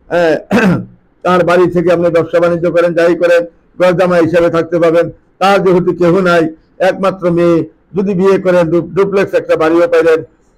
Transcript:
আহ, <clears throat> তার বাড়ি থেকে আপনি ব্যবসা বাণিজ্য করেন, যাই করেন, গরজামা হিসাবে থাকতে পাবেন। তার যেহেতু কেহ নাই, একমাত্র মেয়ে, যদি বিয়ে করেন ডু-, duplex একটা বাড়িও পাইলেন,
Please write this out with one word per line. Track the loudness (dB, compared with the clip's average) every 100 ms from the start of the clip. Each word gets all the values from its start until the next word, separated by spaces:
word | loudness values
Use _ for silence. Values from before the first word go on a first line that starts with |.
| -6
আহ, | -2 0 -2 -2 0 0 -2
<clears throat> | -6 -20 _ _
তার | -2 0
বাড়ি | 2 2 0
থেকে | 0 0
আপনি | 0 0
ব্যবসা | -2 -2 0
বাণিজ্য | 0 -2 -2
করেন, | 0 0
যাই | 0 0
করেন, | 0 2 0 -2 -10 _ -2
গরজামা | 0 0 0 0
হিসাবে | 2 2 0
থাকতে | 0 -2 0
পাবেন। | 2 2 -2 -6 _ -4
তার | 0 2
যেহেতু | 2 0 0
কেহ | 0 0 2
নাই, | 2 0 0 -6 _ -4
একমাত্র | -2 0 -4 -2 -2
মেয়ে, | 0 2 0 -2 _ _
যদি | -6 -4
বিয়ে | 0 0 0
করেন | 0 0 0
ডু-, | -4 -6
duplex | -2 -2 -2 -2
একটা | -2 -2 -2
বাড়িও | 0 0 2
পাইলেন, | 2 2 0 -2 _ _